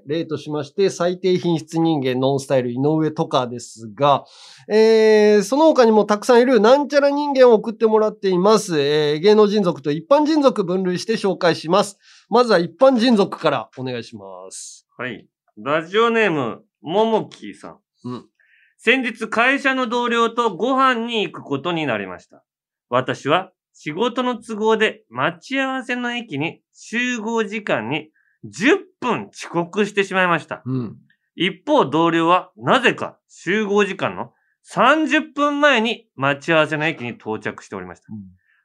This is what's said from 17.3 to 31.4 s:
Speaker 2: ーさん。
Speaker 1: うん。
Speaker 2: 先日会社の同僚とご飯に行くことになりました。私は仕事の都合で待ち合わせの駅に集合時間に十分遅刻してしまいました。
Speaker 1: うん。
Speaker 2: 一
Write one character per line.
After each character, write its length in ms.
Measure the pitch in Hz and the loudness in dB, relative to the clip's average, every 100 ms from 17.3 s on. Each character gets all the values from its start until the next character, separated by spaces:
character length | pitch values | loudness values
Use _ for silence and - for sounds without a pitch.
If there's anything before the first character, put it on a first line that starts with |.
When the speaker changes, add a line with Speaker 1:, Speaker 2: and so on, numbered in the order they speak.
| - 107 | -14 -18
Speaker 2:
ー 40 | |
さ 140 | 87 92 | -18 -20
ん。 100 | - _ _ | -20 _ _
Speaker 1:
う 60 | 127 | -14
ん。 160 | 123 - _ _ _ _ _ | -14 -16 _ _ _ _ _
Speaker 2:
先 240 | - 254 | 0 0
日 260 | 247 - 220 | 0 -8 -6
会 320 | 220 240 277 | 0 0 0
社 140 | 277 | -2
の 120 | 262 247 | -2 -4
同 220 | 240 240 | -2 -2
僚 220 | 233 233 | 0 -2
と 260 | 226 233 165 | 0 -4 -2
ご 180 | 226 | -2
飯 320 | 262 262 240 233 | 0 0 0 -4
に 180 | 226 | -4
行 180 | 180 - | -4 -8
く 0 | |
こ 160 | - 139 | -8 -6
と 140 | 170 | -4
に 120 | 170 | -4
な 140 | 151 110 | -2 -4
り 80 | 95 | -6
ま 120 | 87 | -12
し 80 | _ | _
た。 160 | _ _ _ _ _ _ | _ _ _ _ _ _
私 360 | 123 131 127 135 | -4 -2 -6 -2
は 240 | 165 190 _ _ | -2 -2 _ _
仕 200 | _ 160 | _ -12
事 320 | 156 240 247 | -4 -4 -2
の 180 | 247 240 | -6 -6
都 140 | 240 214 | -10 -4
合 200 | 220 220 | 0 0
で 280 | 214 - _ | 0 -4 _
待 280 | 117 147 175 | -4 -4 -4
ち 220 | - 269 | -8 -6
合 80 | 269 | -4
わ 160 | 262 | -6
せ 100 | 247 | -8
の 180 | 247 240 | -8 -6
駅 280 | 240 233 143 | -8 -10 -6
に 200 | 160 - _ | -6 -8 _
集 460 | _ - 226 247 247 | _ -10 -6 -4 -4
合 240 | 214 233 | -4 -4
時 180 | 208 220 | -4 -6
間 260 | 208 143 110 | -4 -4 -4
に 220 | 151 151 _ _ _ | -6 -8 _ _ _
十 360 | 113 101 233 392 - _ | -20 -2 0 0 -2 _
分 280 | 254 165 196 | -4 -4 -6
遅 160 | - - | -14 -6
刻 380 | 170 170 196 202 | -4 -4 -2 -2
し 80 | |
て 80 | 202 | -2
し 100 | 190 | -2
ま 120 | 185 | 0
い 20 | 185 | 0
ま 140 | 165 | 0
し 60 | - | -4
た。 140 | 127 123 | -12 -6
Speaker 1:
う 100 | 131 | -6
ん。 200 | 113 - _ _ _ | -6 -12 _ _ _
Speaker 2:
一 280 | - | -6